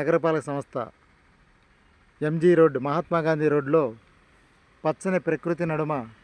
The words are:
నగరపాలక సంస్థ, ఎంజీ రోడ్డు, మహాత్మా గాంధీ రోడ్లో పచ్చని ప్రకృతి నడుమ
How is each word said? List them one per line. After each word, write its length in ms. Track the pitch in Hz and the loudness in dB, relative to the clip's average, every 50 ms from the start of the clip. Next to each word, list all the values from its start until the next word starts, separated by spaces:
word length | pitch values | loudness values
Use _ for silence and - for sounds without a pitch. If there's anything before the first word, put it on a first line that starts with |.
నగరపాలక 440 | 143 147 165 165 135 165 160 156 - 147 | 0 0 0 0 0 0 -2 -2 -4 -6
సంస్థ, 260 | 143 139 135 - - 135 113 - - _ _ _ _ _ _ _ _ _ _ _ _ _ _ _ _ _ _ _ _ _ _ _ _ _ 147 151 | -8 -8 -8 -8 -8 -8 -8 -8 -12 _ _ _ _ _ _ _ _ _ _ _ _ _ _ _ _ _ _ _ _ _ _ _ _ _ -4 -4
ఎంజీ 240 | 160 165 156 180 175 165 | -2 2 4 4 6 8
రోడ్డు, 180 | 160 160 135 127 127 | 6 6 4 0 -2
మహాత్మా 340 | 143 143 165 170 - 175 165 156 160 | -2 -2 -2 -2 -2 -2 -2 0 0
గాంధీ 200 | 160 151 156 151 143 | 0 0 2 2 2
రోడ్లో 280 | 147 139 135 156 165 147 117 113 113 - _ _ _ _ _ _ _ _ _ _ _ _ _ _ _ - | 0 0 2 2 2 2 0 -4 -10 -18 _ _ _ _ _ _ _ _ _ _ _ _ _ _ _ -4
పచ్చని 360 | 156 143 - - 190 185 180 - 165 | -4 -4 -4 -4 -2 -2 -2 -2 -2
ప్రకృతి 380 | 160 147 - 170 170 143 170 165 160 | -4 -4 -4 -6 -4 -4 -4 -4 -2
నడుమ 220 | 151 156 147 151 135 117 113 113 - | -4 -2 -2 -4 -6 -6 -10 -16 -20